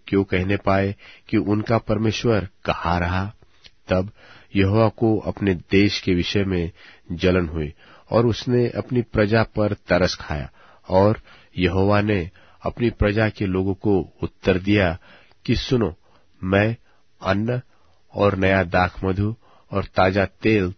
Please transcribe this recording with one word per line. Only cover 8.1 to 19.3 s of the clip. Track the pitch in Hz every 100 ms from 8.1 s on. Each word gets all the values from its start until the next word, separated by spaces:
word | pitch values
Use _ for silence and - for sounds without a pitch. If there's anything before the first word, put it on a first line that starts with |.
| 107 117
उसने | 104 123 123 120
अपनी | 104 - 123
प्रजा | 117 110 104 113
पर | 107 - 104
तरस | 101 - 87 90 -
खाया। | - 76 64 - - _ -
और | 92 101 110 - - _ 92
यहोवा | 87 95 98 104
ने | 104 104 85 - - _
अपनी | - - 117
प्रजा | - 104 104 110
के | - 101
लोगों | 92 95
को | 95 107 95 - -
उत्तर | 85 - - 92
दिया | 95 104 90 82 - - _ _ -
कि | 117
सुनो, | - 123 95 - _ _ _ _
मैं | 95 98 107 117 _ _ _ _
अन्न | 92 98 113 123 - _ _ _ _
और | 95 101 95
नया | 95 95
दाखमधु | 87 92 90 - 95 92 104